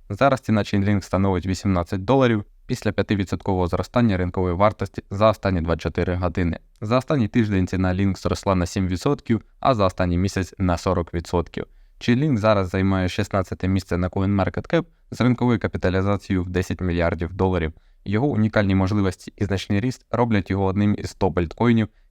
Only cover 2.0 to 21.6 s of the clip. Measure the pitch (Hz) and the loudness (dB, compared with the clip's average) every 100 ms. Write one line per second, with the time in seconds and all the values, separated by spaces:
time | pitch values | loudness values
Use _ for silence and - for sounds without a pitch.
2 | 95 135 127 110 - - - 127 107 101 | 0 2 4 2 -2 -12 -10 -6 -4 -2
3 | 95 101 95 92 - 92 87 - - 123 | 0 0 -2 -4 -2 0 0 -2 -2 0
4 | 117 92 90 95 92 85 104 - 98 - | 2 2 -2 -2 0 2 2 2 -6 -8
5 | - 98 110 101 98 90 80 80 82 90 | -8 2 2 2 0 0 0 -2 -2 -2
6 | 87 90 87 95 87 - _ - 107 127 | -2 0 -2 0 -2 -4 _ -10 -2 -2
7 | - 151 104 127 107 95 90 92 92 92 | 0 -2 0 2 2 2 0 0 0 0
8 | 101 92 90 - 98 95 85 101 92 92 | 0 0 -2 -2 0 0 0 -2 -2 -2
9 | 143 143 - 110 - _ 135 113 95 - | -2 -2 -2 -4 -4 _ 0 2 2 0
10 | 90 87 98 98 92 - 92 85 95 90 | 0 0 0 -2 -4 -2 0 0 0 -2
11 | 82 90 - 87 82 - - - - - | -2 -6 -4 -2 -2 -6 -12 -14 -20 -6
12 | - 123 156 117 110 104 90 95 98 95 | 0 2 2 2 2 2 0 0 2 2
13 | 92 - 98 101 92 - 92 95 - 90 | 0 -2 -2 -2 -4 -4 -2 0 0 -2
14 | 90 98 95 101 95 - - 165 165 _ | -2 -2 0 0 0 -4 -2 -2 -2 _
15 | - - 120 120 123 113 95 85 95 92 | -12 -2 0 2 0 0 -2 -2 -2 0
16 | 98 101 - 92 90 90 - 82 90 85 | 0 -2 0 -2 0 -2 -2 -4 -2 0
17 | 85 82 85 95 95 90 80 - _ _ | 0 0 -4 0 0 0 -2 -6 _ _
18 | 98 104 143 107 107 110 98 95 92 104 | -4 -2 0 0 0 2 2 2 2 0
19 | 98 - - - 101 98 - 101 127 - | 0 -4 -10 -6 -2 -2 -2 -2 -2 -6
20 | _ 113 120 104 - 95 95 95 104 101 | _ -2 2 0 0 0 0 2 0 0
21 | - - 95 82 82 - | -6 -2 0 0 -2 0